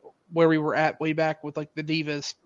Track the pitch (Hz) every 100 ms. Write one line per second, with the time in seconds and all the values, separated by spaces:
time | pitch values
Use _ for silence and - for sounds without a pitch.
0 | - _ _ 165 165 160 151 131 156 160
1 | 160 156 156 151 147 147 151 - 156 160
2 | 151 147 143 -